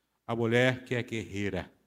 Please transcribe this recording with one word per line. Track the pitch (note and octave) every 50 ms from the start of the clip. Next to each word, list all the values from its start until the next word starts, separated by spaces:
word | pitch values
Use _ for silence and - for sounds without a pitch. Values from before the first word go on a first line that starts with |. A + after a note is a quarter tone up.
| _ _ _ _ _
a | - A#2
mulher | A2+ A#2 A2+ A#2 B2 B2+ B2+ B2 - -
que | - B2+
é | A#2+ A2+
guerreira | - A#2 A2+ G2+ F#2+ F#2+ G2+ G2+ G2 F#2+ F2 - - _ _ _